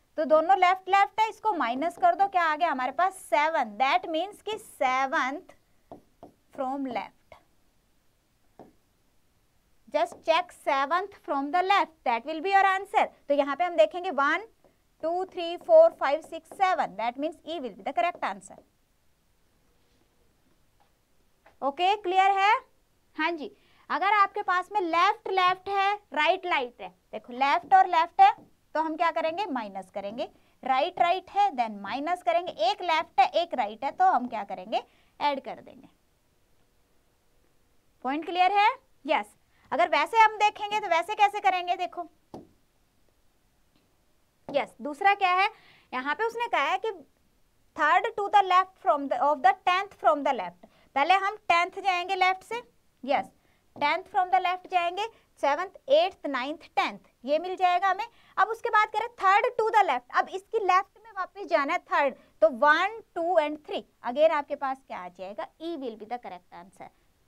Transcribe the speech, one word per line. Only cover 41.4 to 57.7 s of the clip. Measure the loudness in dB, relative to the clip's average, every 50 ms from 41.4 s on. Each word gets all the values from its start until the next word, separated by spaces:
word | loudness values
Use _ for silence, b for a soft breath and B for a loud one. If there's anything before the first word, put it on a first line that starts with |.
| 0 0 0 0 -2 -4 -4
देखो, | -4 -4 -6 -8 -12 -14 -14 _ _ _ _ -20 -20 -20 _ _ _ _ _ _ _ _ _ _ _ _ _ _ _ _ _ _ _ _ _ _ _ _ _ _ _ _ _ _ _ _ _ _ _ _ _ _ _ _ -4
यस, | -4 -4 -4 -4 -10 -12
दूसरा | -10 -10 -8 0 2 2 2
क्या | 4 2 0 2
है, | 2 2 0 -2 b b b b b b b -10
यहाँ | -6 -4 -4 -4
पे | -2 -4
उसने | -4 -4 -6 -4
कहा | -2 -2 0 0
है | 0 -2
कि | -2 -4 -6 -8 -10 -16 _ _ _ _ _ _ _ _ _ _ _ _ _ _
third | 0 2 4 6 6 4 4 2
to | -2 -2 2
the | 4 4 4
left | 6 4 4 4 2 -6 _
from | 0 0 0 0 0
the, | -4 -2 0
of | 2 2 2 4
the | 4 2 2 4 _
tenth | 0 0 0 -2 -4 -10 0
from | 2 2 2 2 0
the | -2 -2
left। | -2 -6 -8 -12 _ -20 b b b b b _
पहले | -2 2 4 2
हम | 2 2 -2 -6 -6 _
टेंथ | 0 2 2 2 -2 -4 -4 -4
जाएंगे | -2 -2 -2 -2 -4 -2
left | 0 0 0 0 -2 -6
से, | -10 -12 -12 -12 _ _ _ _ _ _ _ -4
यस, | -2 -2 -2 -2 -6 -14 _ _ _ _ _ _ _ _
टेंथ | -4 -2 -2 -2 -4 -6
from | -4 -2 -2 0 2 0
the | 0
left | 0 0 -4 -4 -6 -4
जाएंगे, | -2 -2 -2 -2 -4 -6 -8 -8 b b b b b _ -2
seventh, | -2 0 -2 -4 -8 -10 -16 _ 2
एट्थ, | 2 2 2 0 -2 _ -10
ninth, | -8 -6 -6 -6 -8 -10 -12 -16 -6 _
tenth, | -2 -2 -2 -6 -10 -18 _ _ _ -4
ये | -2 -2 -2
मिल | -2 -6 -4
जाएगा | 0 0 2